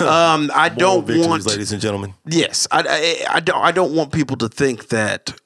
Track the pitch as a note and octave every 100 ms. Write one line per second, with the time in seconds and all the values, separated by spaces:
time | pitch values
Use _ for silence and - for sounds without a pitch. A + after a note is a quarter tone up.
0 | F3 D#3+ E3 D#3 D3 D3 E3 D#3+ F3+ F#3
1 | - D3+ E3 E3 G2+ G#2 G2+ G#2 G#2+ G2+
2 | G2 F#2+ - E3 - - - D#3 E3+ D3+
3 | E3 E3 D3 D3 E3 C#3+ C#3+ F3 E3 D#3+
4 | C#3+ D#3+ C3+ B2+ A2+ - C#3 A#2 - A2+
5 | G#2 G2 - -